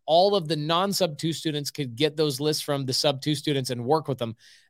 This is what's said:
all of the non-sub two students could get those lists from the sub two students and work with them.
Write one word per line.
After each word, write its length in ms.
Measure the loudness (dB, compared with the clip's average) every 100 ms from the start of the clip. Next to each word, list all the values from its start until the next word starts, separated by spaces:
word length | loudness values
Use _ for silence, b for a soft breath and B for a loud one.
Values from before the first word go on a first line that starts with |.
all 320 | 2 6 6 4
of 100 | 0
the 100 | -2
non-sub 600 | 0 2 2 0 -2 0
two 160 | -4
students 380 | -2 -4 -4 -6
could 260 | -6 -6 0
get 220 | 0 2
those 200 | -2 0
lists 240 | -2 -2
from 220 | -2 -2
the 80 | -2
sub 300 | 0 0 0
two 120 | 0
students 360 | -2 0 -2 -2
and 120 | -4
work 260 | 0 0 0
with 100 | -4
them. 180 | -4 -8 b b